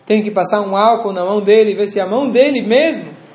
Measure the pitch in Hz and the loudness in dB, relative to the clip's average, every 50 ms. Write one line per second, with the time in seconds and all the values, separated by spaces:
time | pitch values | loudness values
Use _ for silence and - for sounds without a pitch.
0 | _ - 214 214 208 208 180 185 180 - 214 208 202 196 190 196 214 226 233 226 | _ -2 -2 -2 -2 -2 -4 -4 -2 0 -2 -2 -2 -2 -2 0 2 2 2 0
1 | 226 202 196 180 175 185 208 208 196 202 214 220 214 214 185 190 208 196 - 208 | -2 -4 -4 -4 -4 -2 -2 -2 2 4 4 4 4 4 0 -2 -4 -2 -2 -4
2 | 185 185 208 262 285 254 202 247 277 294 269 240 196 208 233 277 311 320 269 202 | -4 -2 -2 -2 -2 2 2 2 2 2 2 -2 -2 0 2 2 2 0 -2 -4
3 | 165 - - - - - - | -8 -14 -18 -20 -20 -20 -18